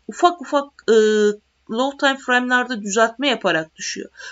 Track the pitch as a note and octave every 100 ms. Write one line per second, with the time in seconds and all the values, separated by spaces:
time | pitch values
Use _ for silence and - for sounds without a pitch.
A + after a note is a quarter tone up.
0 | - - F4 F4 C4 C#4+ C#4 _ - A3
1 | G#3+ G#3+ G#3 G#3 _ _ - A3 C4+ C#4
2 | C#4+ C4+ C4 B3 B3 B3 B3 A#3 G3+ G3+
3 | A3+ A3+ C#4 A3+ F#3+ E3 D#3 - - -
4 | - - -